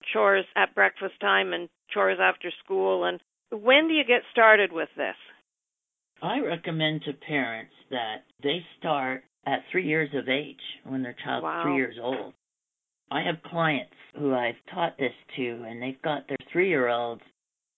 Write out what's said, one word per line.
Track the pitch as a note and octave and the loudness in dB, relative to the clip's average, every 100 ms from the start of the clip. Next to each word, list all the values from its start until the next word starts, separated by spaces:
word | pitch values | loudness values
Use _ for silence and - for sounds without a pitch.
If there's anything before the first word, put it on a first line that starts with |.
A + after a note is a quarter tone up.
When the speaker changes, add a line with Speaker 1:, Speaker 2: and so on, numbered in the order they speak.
| - | -4
Speaker 1:
chores | A3 G3+ G3 F#3 G#3+ | 2 4 4 2 0
at | F#3+ | 0
breakfast | G3+ G3 - F#3+ - | 4 2 2 -10 -4
time | G3+ G3 F#3+ | 2 2 2
and | F3 F3 _ - | -4 -8 _ -6
chores | G#3 F#3+ F#3 | 0 2 4
after | F#3 F3+ F3 - | 2 2 -8 -12
school. | - F#3+ F#3+ F#3 | -4 0 2 2
And | F3 F3+ _ _ - | 0 -4 _ _ -12
when | A3 A3 C#4 D#4+ | -2 6 6 6
do | |
you | D#4 | 0
get | A#3+ B3 - | 2 2 2
started | A#3+ A3 G#3+ F#3 | 6 8 8 4
with | E3 D3+ - | -2 -6 -4
this? | A2 - - - _ _ _ _ _ _ _ - | -6 -6 -18 -20 _ _ _ _ _ _ _ -10
Speaker 2:
I | E3+ B3+ | -4 -4
recommend | G#3+ E3+ F3+ D#3+ D#3 D#3 | -4 -4 -4 0 0 -2
to | D3+ | -6
parents | C3+ - D3 A#2+ A2 A2 _ - | -10 -4 -2 -2 -6 -12 _ -8
that | B2+ A2 G#2+ _ _ | -6 -6 -8 _ _
they | C#3+ F3 E3 - | -4 -4 -6 -8
start | E3+ D3 C3 C3 _ _ C#3 | -2 -2 -2 -6 _ _ -4
at | C3 - | -4 -2
three | F#3 F3 | -4 0
years | D#3+ D3 | 0 0
of | C#3 A2+ | -4 -2
age, | C3+ D3 - - - | -4 -4 -14 -16 -16
when | A#2 C3 | -8 -6
their | B2 A#2+ | -6 -8
child's | C3+ B2+ | -6 -4
Speaker 1:
Wow. | D#3+ E3+ | -4 -4
Speaker 2:
three | E3 C#3 | 0 0
years | B2 A2+ | -2 -4
old. | B2 C3 B3+ - _ _ _ _ _ _ - | -6 -6 -8 -16 _ _ _ _ _ _ -8
I | C#3+ | -4
have | F3+ E3 | -4 -6
clients | - E3+ D#3+ C#3 - - - - | -6 0 0 0 -6 -18 -18 -4
who | C#3+ | 0
I've | B2+ A#2 - - | 0 -2 -4 -12
taught | F#3 E3+ - | -4 -4 -2
this | B2+ - - - | -6 -6 -16 -6
to, | B2 A#2 | -6 -6
and | A2+ A#2 | -10 -8
they've | C3 C3 | -8 -6
got | D#3 D3 - | -4 -4 -6
their | C3+ - | -10 -4
three-year-olds | F3 F#3+ D3 A#2+ A#2+ A#2+ A#2 - _ _ _ _ | 0 2 2 2 0 -2 -8 -16 _ _ _ _